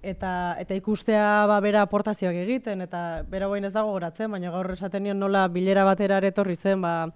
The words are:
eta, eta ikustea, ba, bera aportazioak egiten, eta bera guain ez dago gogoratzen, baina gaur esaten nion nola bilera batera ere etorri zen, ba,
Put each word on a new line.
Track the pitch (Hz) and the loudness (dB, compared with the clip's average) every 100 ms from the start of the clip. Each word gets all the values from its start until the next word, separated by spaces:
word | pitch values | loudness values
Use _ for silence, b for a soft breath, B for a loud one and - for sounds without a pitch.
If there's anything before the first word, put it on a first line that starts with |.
eta, | 196 185 190 180 175 170 | -8 -8 -6 -4 -4 -6
eta | 185 190 | -4 -4
ikustea, | 196 214 - 214 208 208 208 | -2 -2 2 4 4 4 6
ba, | 208 | 4
bera | 208 208 | 4 2
aportazioak | 202 202 214 208 185 175 | 2 0 -2 -2 -2 -2
egiten, | 185 254 233 190 | -2 -4 -4 -6
eta | 180 175 170 165 151 | -6 -6 -6 -6 -6
bera | 190 196 | -4 -2
guain | 202 196 | -2 -2
ez | |
dago | 196 214 | -2 -2
gogoratzen, | 190 170 165 220 | -2 -6 -6 -6
baina | 202 180 | -4 -4
gaur | 175 185 | -4 -4
esaten | 185 196 190 | -6 -6 -4
nion | 202 196 | -2 -2
nola | 196 196 185 | 2 2 2
bilera | 175 185 196 196 | 2 2 4 4
batera | 196 202 196 | 4 2 2
ere | 196 | 2
etorri | 190 196 170 | 0 -2 -2
zen, | 196 190 | 0 0
ba, | 175 170 165 | 0 -2 -4